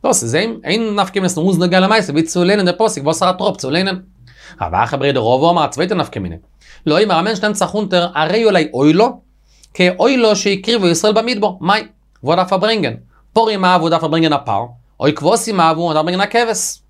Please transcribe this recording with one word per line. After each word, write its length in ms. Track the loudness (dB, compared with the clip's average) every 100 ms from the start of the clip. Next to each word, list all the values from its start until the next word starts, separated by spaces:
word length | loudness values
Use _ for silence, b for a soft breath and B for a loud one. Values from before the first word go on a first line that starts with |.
דאס 200 | 0 0
איז 120 | 0 -2
איין, 240 | -2 -6 -4
איין 300 | -2 -2 -2
נפקא 240 | -2 -2
מינה, 140 | -2 0
אונדז 200 | 0 2
נאר 100 | 2
גאל 160 | 2
למעשה, 280 | 2 2 0
ווי 120 | -2
צו 200 | -2 0
לערנען, 220 | 2 2 0
דער 100 | 0
פסוק, 260 | -2 0
וואס 200 | -4 0
ער 80 | -2
טראפ 260 | 0 -4 -4
צו 120 | -4
לערנען. 300 | -2 -2 -6 -12 _ B B B -10
רב 120 | -4
אחא 240 | 0 0 0
בריידא 220 | 0 0
רבא 300 | 2 2 4
אמר, 160 | 2 0
א 20 |
צווייטער 300 | -2 -4 -2
נפקא 220 | -4 -6
מינה. 160 | -10 -10 _ _ b b -2
לא, 180 | 0
אם 80 | 2
א 100 | 0
מענטש 200 | 0 -2
נעמט 140 | -4 -2
זיך 180 | -2
אונטער, 340 | -2 -2 -2 -2
א 60 | -2
ראיה 260 | 0 2 2
אולי 220 | 2 0
אוהלו, 460 | 2 4 4 2 0 _ _ _ b b
כאוהלו 600 | 0 0 2 2 4 2 2
שהקריבו 520 | 0 -2 -2 0 2
ישראל 260 | 2 2
במדבר. 380 | 2 0 -2 -4 -4
מאי, 220 | -2 -2 -2 _ _ _
וואו 120 | -2 0
דארף 180 | 0
ער 40 | 0
ברענגען? 360 | 0 0 -2 -6 b b b
פורים 320 | 0 0 0 2
אבו 240 | 2 2
דארף 140 | 0
ער 60 | 0
ברענגען 240 | 0 2
א 40 | 0
פר, 280 | -2 -4 -4 -14 _ _
אוי 140 | -2 0
כבשים 440 | 0 0 -2 0
אבו 340 | 0 0 -2
דארף 40 | 0
ער 60 |
ברענגען 180 | -2 -2
א 40 | 0
כבש. 540 | 0 0 -2 -6 -10